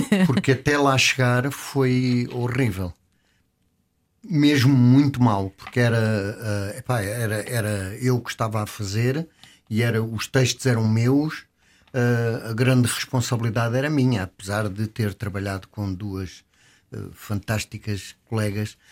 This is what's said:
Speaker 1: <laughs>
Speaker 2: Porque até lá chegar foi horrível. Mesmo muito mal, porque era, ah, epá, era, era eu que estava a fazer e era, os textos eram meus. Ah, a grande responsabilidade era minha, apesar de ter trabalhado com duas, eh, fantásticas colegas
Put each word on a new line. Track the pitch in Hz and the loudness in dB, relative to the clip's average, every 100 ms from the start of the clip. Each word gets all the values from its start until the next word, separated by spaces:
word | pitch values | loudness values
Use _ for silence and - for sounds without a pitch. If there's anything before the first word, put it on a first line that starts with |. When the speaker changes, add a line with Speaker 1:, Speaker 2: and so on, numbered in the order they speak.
Speaker 1:
<laughs> | - 202 180 | 4 2 4
Speaker 2:
Porque | 135 139 | 2 2
até | 127 - 147 | 0 2 2
lá | 139 131 | 4 4
chegar | - - 123 123 139 | 2 2 2 2 0
foi | - - 139 131 127 127 123 120 | -4 -6 0 2 2 2 0 0
horrível. | 123 120 117 123 92 90 - _ _ _ _ _ _ _ _ _ _ _ _ - | -4 -2 0 0 0 -6 -8 _ _ _ _ _ _ _ _ _ _ _ _ -4
Mesmo | 151 147 147 123 | 2 4 4 4
muito | 135 123 131 143 131 | 6 6 6 4 4
mal, | 120 101 98 | 2 2 -2
porque | - - 123 | -8 -6 0
era, | 120 117 | 2 2
ah, | 110 107 98 - 110 101 98 113 | 0 0 -4 -6 -6 -4 -6 -10
epá, | - 123 | -4 -4
era, | 98 117 113 107 - | -2 -4 -4 -4 -4
era | 123 104 104 95 107 | -4 -2 -4 -6 -4
eu | 127 123 | -2 0
que | - | -2
estava | - 113 110 | -6 -4 -2
a | 104 | -6
fazer | - 98 107 120 143 165 _ - _ _ | -8 -6 -2 0 -2 -6 _ -20 _ _
e | 110 | 0
era, | 117 110 | 0 0
os | 113 110 - | -2 -6 -2
textos | 135 123 - | 2 2 0
eram | 131 120 110 | 0 2 2
meus. | 113 120 143 151 - - _ _ _ _ | 2 4 2 0 -6 -14 _ _ _ _
Ah, | 127 120 120 117 113 113 | -2 0 2 0 -4 -6
a | |
grande | 113 123 127 117 | 0 4 4 4
responsabilidade | - - 127 120 120 117 113 117 123 | 0 -4 -2 -2 -2 -2 0 0 0
era | 147 | 0
minha, | 151 127 113 | 2 2 2
apesar | 90 - 95 104 107 | -2 -8 -6 -4 -4
de | 98 110 | -4 -6
ter | - 107 | -2 -4
trabalhado | 92 101 98 98 98 - | -2 -8 -6 -6 -6 -10
com | - 101 | -8 -6
duas, | 92 104 95 92 - _ _ _ _ _ | -6 -8 -8 -10 -12 _ _ _ _ _
eh, | 110 95 | -14 -14
fantásticas | 90 - 104 - 110 - 107 - 98 - - | -16 -8 -6 -4 -6 -6 -10 -8 -8 -10 -20
colegas | _ 110 107 101 104 - _ | _ -4 -2 -4 -8 -10 _